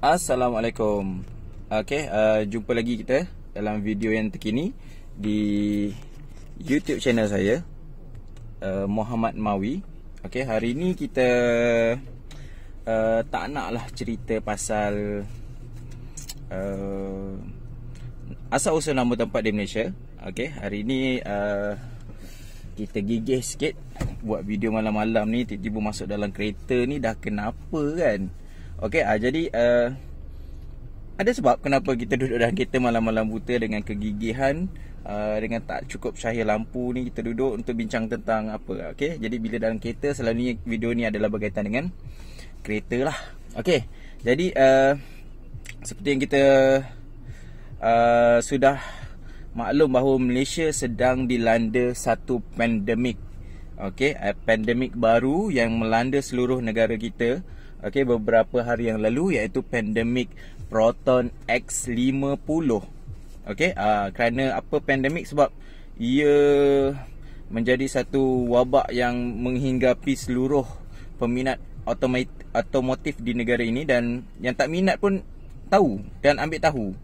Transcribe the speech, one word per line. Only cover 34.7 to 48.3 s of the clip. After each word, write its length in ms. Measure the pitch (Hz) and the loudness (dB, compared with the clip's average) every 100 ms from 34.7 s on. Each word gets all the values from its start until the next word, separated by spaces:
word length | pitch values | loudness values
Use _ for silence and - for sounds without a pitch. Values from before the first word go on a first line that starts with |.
| - - - | -6 -12 -12
uh, 320 | - 104 107 107 | -8 -4 -2 -2
dengan 240 | 110 113 - | -2 -4 -4
tak 160 | 71 | -8
cukup 320 | 131 - 123 - | -8 -8 -8 -4
cahaya 320 | - 117 107 | -4 0 2
lampu 400 | 107 113 123 123 123 | 0 -2 -4 -2 -2
ni, 160 | 123 | -4
kita 80 | - | -4
duduk 400 | 113 117 135 110 | -4 0 0 0
untuk 160 | 117 117 | -4 -4
bincang 320 | 113 117 110 | -2 -2 -2
tentang 400 | 117 - 110 107 | -4 0 0 0
apa. 480 | 107 - 104 85 - | -6 -6 -8 -8 -4
Okey, 240 | 143 160 | -4 -2
jadi 160 | 110 120 | -4 -4
bila 240 | 110 113 | -4 -2
dalam 160 | 110 113 | -2 -2
kereta, 400 | 117 113 143 143 | -6 -4 -2 0
selalunya 400 | 117 117 123 107 | 0 0 0 -2
video 320 | 117 113 117 117 | -4 -2 0 0
ni 80 | |
adalah 240 | 113 104 104 | 0 0 0
berkaitan 400 | 107 104 101 101 | 0 -2 -2 -2
dengan 240 | 117 175 - - - - - - - | -2 -2 -8 -14 -14 -14 -14 -14 -14
kereta 480 | - 107 - 120 131 | -4 -4 -2 0 0
lah. 60 | - - - - - | -2 -12 -16 -12 -4
Okey, 240 | - 156 - - - - | 2 2 2 -12 -14 -6
jadi, 220 | 117 135 180 - | 2 2 2 6
uh, 360 | 135 135 135 143 - - - - - - - - | 8 8 6 4 -4 -14 -14 -16 -14 -14 -14 -14
seperti 240 | - - 143 139 | -12 -6 0 0
yang 60 | |
kita, 200 | 139 139 139 135 135 135 135 - - - - - - - - - | 2 6 8 8 8 6 2 -12 -14 -14 -14 -14 -14 -14 -14 -2
uh, 560 | 113 117 117 120 120 | 4 6 6 8 8